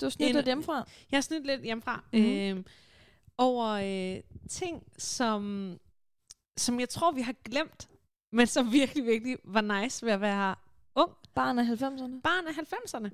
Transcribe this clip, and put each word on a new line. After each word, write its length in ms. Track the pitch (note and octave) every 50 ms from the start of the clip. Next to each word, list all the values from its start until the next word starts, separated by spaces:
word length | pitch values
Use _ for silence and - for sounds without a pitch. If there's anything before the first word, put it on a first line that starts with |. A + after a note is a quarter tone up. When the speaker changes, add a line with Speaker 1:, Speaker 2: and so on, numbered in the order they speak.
Speaker 1:
Du 40 | C4+
har 60 | C4+
snydt 180 | - - D4+ B3+
Speaker 2:
En, 60 | B3
Speaker 1:
lidt 120 | D4 C4
hjemmefra. 300 | B3+ B3+ D4 D#4 - D#4 C4 - - - - - _
Speaker 2:
jeg 60 | -
har 40 | C#4
snydt 260 | C4+ - D#4+ D#4+ C4+
lidt 160 | C#4 C4+ B3
hjemmefra, 420 | A#3+ A3+ A3+ A3+ - B3+ A#3 A3+ - -
Speaker 1:
Mhm. 100 | - A3+ G#3+
Speaker 2:
øhm, 400 | A3+ C4 D4 G3 G3 F#3+ F#3 F#3+ - - - _ _ _ - - - _ _ _ - _ -
over, 280 | B3 B3+ B3 A#3+ A3+ A3
øh, 520 | G#3+ G3+ G3 G3 G3 F#3+ F#3 F#3 F#3 - - - - - - -
ting, 340 | - - F#4 F4 E4 - - - _ -
som, 720 | - - - - B3+ A3+ G#3+ G#3 G3+ G3+ G3+ G3 G3 F#3 F3 - _ - _ _ _ _ _ _ _ _ - _ _ _ _
som 240 | - - - A#3+ A#3+
jeg 80 | B3 B3
tror, 240 | - - E4 E4+
vi 100 | D#4 C4
har 120 | A#3+ A#3 C4 - _
glemt, 440 | A3 A#3 C#4 D#4+ - - - - - - _ _ _ _ _ _ _
men 140 | - A3+ A#3+
som 260 | A#3 - D4+ B3+ A3+
virkelig, 340 | A3 C#4+ C4+ B3+ - D4 B3
virkelig 300 | A#3 A3+ A3+ A3 B3+ B3+ - -
var 360 | - F#3+ A3 G#3+ G#3 G#3 G3
nice 240 | G3+ C4 - - A#3
ved 60 | A3+
at 80 | G#3 F#3+
være 340 | G3+ G#3 G3+ G3+ G3 F#3+ F#3 - - - - - - _ _
ung. 160 | C4 E4 F4 - _ - - _
Speaker 1:
Barn 240 | C4 C4 C4 B3+ A#3+
af 80 | A#3+
halvfemserne. 540 | A#3 A#3 A3 C4+ C4+ C4+ C4 B3+ B3 B3+ C4
Speaker 2:
Barn 260 | - D#4+ F4 F#4 F4
af 80 | D#4+ D#4
halvfemserne. 560 | D#4 D#4 - F#4 A#4 B4 - - A#3+ G#3+ G3+